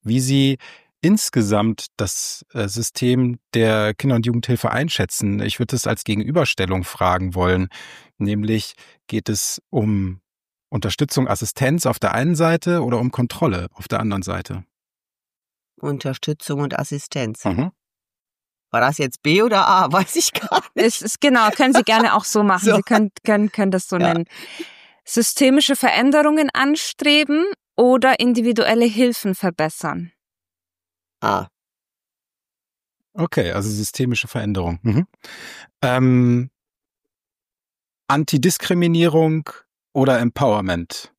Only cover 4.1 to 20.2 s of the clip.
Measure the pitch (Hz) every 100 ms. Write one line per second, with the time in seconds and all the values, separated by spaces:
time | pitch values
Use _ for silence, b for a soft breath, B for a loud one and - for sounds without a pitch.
4.1 | 120 117 120 - 120 120 120 156 - 95
5.1 | - 104 101 104 - 117 127 - 113 -
6.1 | 107 107 160 139 - 92 95 90 - 92
7.1 | 90 92 90 90 92 90 B B B B
8.1 | _ 101 107 107 110 - - b b -
9.1 | 113 - 104 - - _ 147 107 101 95
10.1 | 92 _ _ _ _ _ 120 98 - 147
11.1 | - 127 101 110 - 131 165 127 117 -
12.1 | 113 147 160 165 165 180 175 139 120 123
13.1 | - 120 - 160 90 87 - - 117 113
14.1 | 98 92 92 - 98 90 _ _ _ _
15.1 | _ _ _ _ _ _ _ 147 143 139
16.1 | 135 - 151 - 143 143 - 139 143 -
17.1 | 151 113 107 104 92 170 _ _ _ _
18.1 | _ _ _ _ _ _ 117 123 151 139
19.1 | - 151 175 233 202 - 185 190 170 170
20.1 | 339